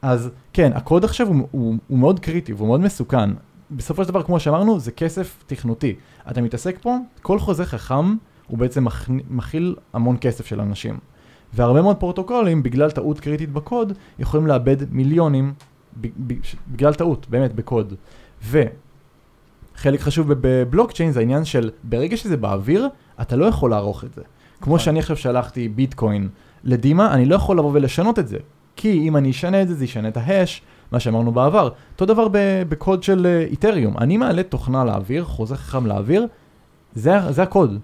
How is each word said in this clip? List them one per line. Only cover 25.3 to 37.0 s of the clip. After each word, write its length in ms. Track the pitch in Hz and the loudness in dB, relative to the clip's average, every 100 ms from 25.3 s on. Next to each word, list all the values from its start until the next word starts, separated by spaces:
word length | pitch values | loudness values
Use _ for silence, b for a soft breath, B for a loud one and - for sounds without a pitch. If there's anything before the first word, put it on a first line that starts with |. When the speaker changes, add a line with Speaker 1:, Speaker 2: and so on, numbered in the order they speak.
| 123 120 - 117 | -2 -2 -6 -6
Speaker 1:
ביטקוין 600 | 107 131 135 113 104 95 - b b | -2 -2 0 -2 0 -4 -8 b b
לדימה, 500 | - 120 131 160 214 | -2 0 2 4 4
אני 100 | 131 | 4
לא 100 | 127 | 4
יכול 240 | 185 - 185 | 4 4 2
לבוא 120 | 147 | 2
ולשנות 440 | 143 135 - 190 233 | 2 0 0 0 0
את 100 | 131 | -2
זה. 100 | 98 - _ _ - | -6 -12 _ _ -6
כי 320 | 214 185 160 | 0 2 2
אם 80 | 151 | 2
אני 140 | 135 | 2
אשנה 320 | 131 175 196 | 0 0 0
את 60 | 185 | 0
זה, 60 | |
זה 100 | 165 | -2
ישנה 240 | 127 123 107 | -4 -4 -6
את 80 | 110 | -4
ההש, 460 | 120 196 180 - b b b | -2 0 0 -4 b b b
מה 80 | 117 | -4
שאמרנו 320 | 117 113 117 | 0 0 0
בעבר. 360 | 117 135 202 143 - B | 2 2 4 2 -2 B
אותו 140 | - 190 | -4 2
דבר 220 | 220 220 | 4 4
ב-, 340 | 202 196 190 180 | 2 2 0 -2
בקוד 340 | 147 - 190 | -4 0 0
של, 240 | 185 190 180 | 2 2 4
אה, 180 | 175 | 2
איתריום. 540 | 160 - 208 202 147 - | 0 0 0 2 0 0
אני 180 | 123 196 | 2 2
מעלה 260 | 254 175 | 2 0
תוכנה 420 | 185 131 - 131 | -2 -4 -2 0
לאוויר, 400 | 123 101 98 139 | 0 -2 -2 -4
חוזה 320 | 170 - 110 135 | -4 -6 -6 -6
חכם 300 | - 135 120 | -6 -4 -2
לאוויר, 400 | 101 101 180 233 b b b b _ _ | -2 2 2 0 b b b b _ _
זה 240 | 120 | -2